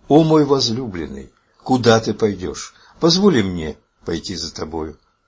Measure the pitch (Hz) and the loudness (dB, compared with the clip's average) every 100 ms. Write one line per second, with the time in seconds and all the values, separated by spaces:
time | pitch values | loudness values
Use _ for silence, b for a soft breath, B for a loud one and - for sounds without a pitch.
0 | - 143 160 156 139 139 117 110 127 87 | 2 4 6 4 2 0 -2 -4 -8 -8
1 | 76 69 65 _ _ _ - 127 117 113 | -10 -12 -18 _ _ _ -2 0 4 4
2 | 117 107 110 92 87 - - b b _ | 2 -2 -2 -2 -8 -10 -14 b b _
3 | 165 175 202 143 98 90 78 - _ _ | 0 4 4 4 2 -4 -8 -10 _ _
4 | - 82 - 85 80 - 78 80 78 73 | -8 -8 -8 -10 -12 -12 -10 -8 -10 -12
5 | _ _ | _ _